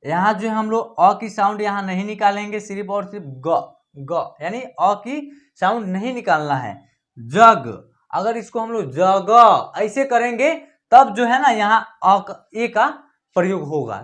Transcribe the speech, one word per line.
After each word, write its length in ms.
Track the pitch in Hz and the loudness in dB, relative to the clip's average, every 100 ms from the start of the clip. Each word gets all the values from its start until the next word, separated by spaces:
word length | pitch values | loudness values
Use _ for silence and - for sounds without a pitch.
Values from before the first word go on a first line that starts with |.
| 143 | -4
यहाँ 260 | 165 196 | -2 0
जो 160 | 208 220 | 0 -4
हम 200 | 220 214 | -4 -2
लोग 300 | 220 - - | -4 -4 2
अ 120 | 175 | 2
की 160 | 202 226 | 2 -6
साउंड 320 | 202 202 208 | -2 -2 -2
यहाँ 220 | 208 202 | -6 -4
नहीं 220 | 190 185 | -4 -6
निकालेंगे, 560 | 202 214 208 202 208 208 | -6 -2 0 0 -6 -10
सिर्फ 300 | 208 196 202 | -10 -12 -6
और 140 | 202 | -6
सिर्फ 200 | 196 208 156 | -6 -12 -14
ग, 500 | 131 135 156 - _ _ 143 | -10 -2 -2 -2 _ _ -20
ग, 380 | 139 170 - - | -8 -8 -8 -10
यानी 180 | 156 226 | -10 -10
अ 340 | 254 - 175 | -12 -2 -2
की 360 | 202 220 285 285 - _ _ | -2 -6 -10 -10 -18 _ _
साउंड 260 | 185 233 208 | -2 -2 -4
नहीं 280 | 185 226 | -6 -6
निकालना 400 | 247 220 160 151 | -6 0 0 0
है। 200 | 139 120 92 _ _ _ - | -4 -4 -12 _ _ _ -20
जग, 720 | 117 151 226 214 120 95 - _ _ | -8 6 6 6 0 -12 -16 _ _
अगर 220 | - 196 233 | -4 -4 -4
इसको 240 | 208 233 | -6 -10
हम 120 | 226 | -8
लोग 180 | 226 156 | -6 -6
जग 840 | 127 185 196 180 226 233 160 104 - | 0 2 2 4 6 8 6 0 -4
ऐसे 280 | 214 214 | -4 -2
करेंगे, 500 | 269 240 240 233 277 311 - _ _ | 0 0 0 0 0 -2 -8 _ _
तब 240 | 233 269 | 6 6
जो 100 | 202 | 2
है 180 | 240 254 | 0 2
ना, 60 | 285 | 2
यहाँ 320 | 226 202 196 | 2 2 2
अ 380 | 180 _ 180 196 | 0 _ 2 2
का, 300 | 185 196 _ | 0 -16 _
ए 140 | 214 233 | -6 -4
का 180 | 190 254 302 _ _ _ | 0 0 -2 _ _ _
प्रयोग 280 | - 180 185 | -2 -2 -2
होगा। 360 | 151 151 123 98 | -4 -6 -6 -10